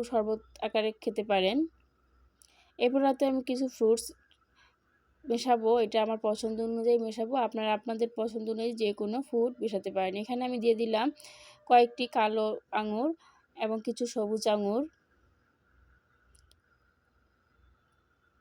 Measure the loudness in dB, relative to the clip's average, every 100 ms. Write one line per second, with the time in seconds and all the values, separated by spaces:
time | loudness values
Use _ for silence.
0 | 2 0 0 -4 -6 -8 -4 0 -2 -2
1 | -6 -4 0 2 2 0 -2 _ _ _
2 | _ _ _ _ _ _ _ -2 0 2
3 | 2 2 0 0 -2 -4 -4 0 2 2
4 | -2 -16 _ _ _ _ _ _ _ _
5 | _ _ -4 -2 2 2 4 2 2 0
6 | 0 0 -2 -2 -4 -4 -4 -2 2 2
7 | 0 -6 -4 -2 -2 -2 -2 -2 -4 -4
8 | -4 -2 -4 -4 -6 -4 -4 -2 -2 -2
9 | -4 -4 -2 0 0 -2 -4 -4 -4 -2
10 | -2 -2 -4 -4 -2 0 2 2 2 0
11 | 0 -4 -16 -20 -20 -10 6 6 6 2
12 | -2 2 2 2 0 -2 -6 -4 -2 -2
13 | -2 -4 _ _ _ -6 -4 -4 -4 -4
14 | -4 -2 -2 0 2 2 2 0 -2 _
15 | _ _ _ _ _ _ _ _ _ _
16 | _ _ _ _ _ _ _ _ _ _
17 | _ _ _ _ _ _ _ _ _ _
18 | _ _ _ _